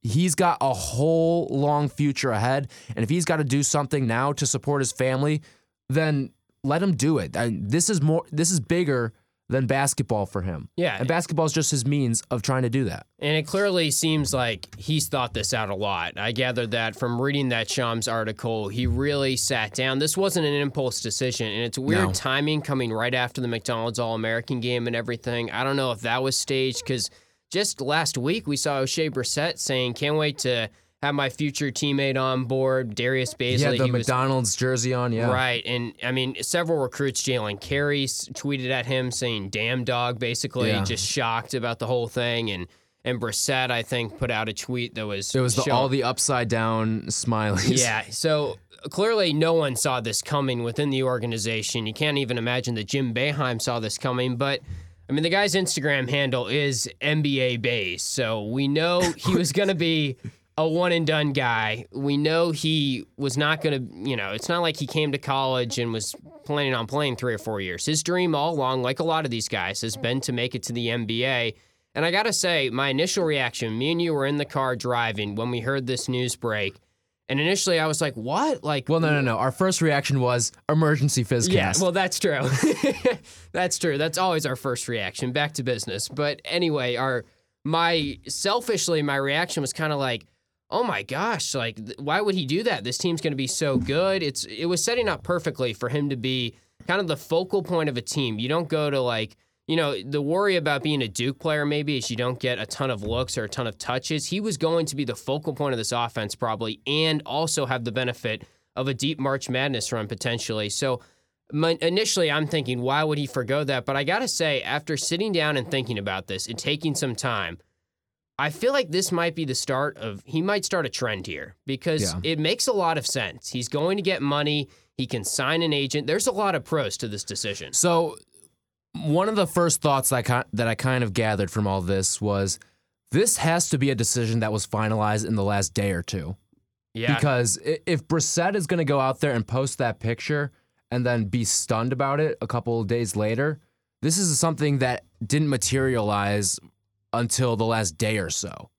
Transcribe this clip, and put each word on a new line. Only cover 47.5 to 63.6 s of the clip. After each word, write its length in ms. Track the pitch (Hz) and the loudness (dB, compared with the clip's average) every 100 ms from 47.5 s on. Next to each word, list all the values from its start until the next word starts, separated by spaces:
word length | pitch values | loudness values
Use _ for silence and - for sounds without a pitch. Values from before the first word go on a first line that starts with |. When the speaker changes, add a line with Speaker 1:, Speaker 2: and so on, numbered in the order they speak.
| 95 104 131 | 2 2 4
Speaker 2:
Yeah, 240 | 120 110 - | 2 0 -2
so 460 | 110 165 151 143 82 _ - - | -2 2 2 0 -6 _ -16 -10
clearly 440 | 165 208 226 180 | 0 2 4 2
no 180 | 151 165 | 4 4
one 240 | 165 147 123 | 4 2 0
saw 240 | 147 127 | 0 0
this 220 | 113 107 | 0 -4
coming 400 | - 147 135 123 | -2 0 0 0
within 240 | 117 117 147 | -2 0 0
the 120 | 131 | 2
organization. 840 | 131 127 117 113 104 113 104 117 110 | 2 0 -2 -2 -2 -2 -2 -4 -4
You 60 | |
can't 240 | 107 151 143 | 0 0 0
even 200 | 127 120 | 0 -2
imagine 360 | 113 123 123 113 | 0 -2 -2 -4
that 120 | 104 | -2
Jim 240 | 139 131 | -2 0
Boeheim 480 | 117 139 143 131 117 | 0 0 0 -2 -2
saw 200 | - 117 | -2 -2
this 180 | 110 - | -4 -4
coming, 380 | 135 123 127 120 | -2 0 -2 0
but, 240 | 139 139 - - - - - | -2 -2 -6 -14 -14 -20 -4
I 20 | |
mean, 100 | 139 | -2
the 60 | 165 | 2
guy's 240 | 190 202 | 2 2
Instagram 540 | 190 185 - 143 143 127 | 2 0 0 0 0 2
handle 400 | 143 139 127 120 | 0 2 0 0
is 400 | 139 143 127 117 - | 0 2 0 -4 -4
N 180 | 143 156 | 0 2
B 180 | 143 135 | 2 2
A 180 | 127 120 | 2 2
Bays, 440 | 120 120 95 87 | 0 0 -2 -4
so 420 | - - 117 110 | -4 -2 0 0
we 220 | 104 123 139 | -2 -2 2
know 360 | 147 165 175 180 160 | 2 2 2 2 0
he 180 | - 180 | 0 2
was 160 | 175 | 2
gonna 220 | 143 202 | 2 2
be 420 | 180 165 160 143 131 - - _ - | 2 2 2 0 -4 -12 -14 _ -2
a 80 | 160 | 0
one-and-done 680 | 160 180 170 156 156 147 | 2 2 4 4 2 2
guy. 500 | 135 123 113 110 110 110 | 2 2 2 0 -2 -6
We 240 | 113 139 143 | -4 0 2
know 340 | 151 165 170 | 2 4 2
he 540 | 156 160 156 143 127 - - | 2 0 2 2 -2 -6 -4
was 180 | 139 127 | -2 0
not 240 | 147 156 | 2 2